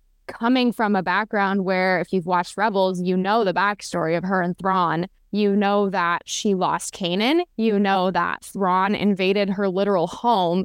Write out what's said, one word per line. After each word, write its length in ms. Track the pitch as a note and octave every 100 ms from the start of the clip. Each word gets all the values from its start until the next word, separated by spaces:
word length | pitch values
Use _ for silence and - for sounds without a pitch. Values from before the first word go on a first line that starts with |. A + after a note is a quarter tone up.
| _ _ -
coming 440 | - A#3 B3+ B3
from 240 | G3+ G#3+ G3+
a 80 |
background 640 | F3+ F3+ G#3+ G#3+ G3 G3 F#3
where, 340 | F#3 F#3 F#3
if 120 | E3+
you've 140 | F#3+ E3+
watched 320 | F3+ F3 -
Rebels, 440 | G#3+ G3 F#3+ F3+
you 140 | F3+ F#3
know 280 | F#3 A3
the 100 | G3+
backstory 640 | F3+ G3+ G#3 - F3+ D#3+ E3+
of 60 |
her 180 | F#3 F#3+
and 160 | F3 F3
Thrawn. 500 | F#3+ F#3+ F3 D#3+ F3+ _ _
You 220 | G3+ G#3
know 360 | G3 G3+ G3+ G3+
that 320 | F#3 E3+ F3 -
she 300 | - G#3+ F#3+
lost 380 | F3 D#3 -
Kanan. 480 | - F3+ F3+ A3+ E4 F4 -
You 200 | A3+ G3+
know 320 | G3+ G3 F#3
that 320 | F3+ F3 - -
Thrawn 500 | F#3+ F#3+ F#3 F#3+ G#3
invaded 540 | G3+ F#3+ F#3+ G3 G3+
her 180 | G3 G3+
literal 400 | F3+ G3+ G3 E3+
home 560 | - A#3+ A3 F3 F3+